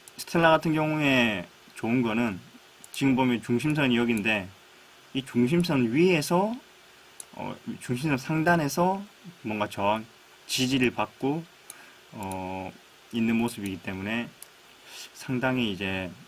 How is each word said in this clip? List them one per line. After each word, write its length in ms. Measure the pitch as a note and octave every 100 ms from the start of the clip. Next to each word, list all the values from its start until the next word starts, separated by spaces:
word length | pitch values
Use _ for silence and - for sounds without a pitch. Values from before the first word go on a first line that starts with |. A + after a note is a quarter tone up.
| - -
스텔라 340 | - E3+ E3
같은 220 | D#3+ E3
경우에 720 | D#3 D#3 D#3 D3 C3 A#2 G2+ F2 - -
좋은 260 | - A2+ B2+
거는 400 | A#2 A2 A#2+ F#2 - - - - -
지금 260 | - C#3 B2+
보면 260 | B2+ A#2+
중심선이 540 | A2+ A#2+ D3+ D3+ C3+ A#2+
여긴데, 500 | A#2+ A#2 G2+ G#2+ F#2+ - - - - - -
이 100 | C#3
중심선 680 | C3+ A#2+ B2 E3+ F3 C#3+ A#2
위에서, 640 | B2+ F#3 E3+ C#3+ F3 G#3 B3 - - - - - - -
어, 220 | - G2 G2 - -
중심선 360 | - B2 D#3 C3+
상단에서 840 | - D#3+ D#3+ E3+ C#3+ D#3 F3 G3 G3+ - F#3+ -
뭔가 260 | A2+ G#2+ G#2
저항, 380 | G#2 G2+ A2 A2 - - - -
지지를 440 | - B2+ C3+ B2
받고, 520 | - G#2+ - C3 D#3 E3 - - - - - -
어, 600 | A#2+ G2 F#2+ F#2 F#2+ F#2 - - - -
있는 240 | A#2+ A2+ A2+
모습이기 460 | A#2 A2+ G2+ F#2+
때문에 460 | - F#2+ G2 A#2 A#2 - - - - - - - -
상당히 580 | - - B2+ B2+ B2+ A#2
이제, 380 | F#2 G2 F#2+ F2+ F2+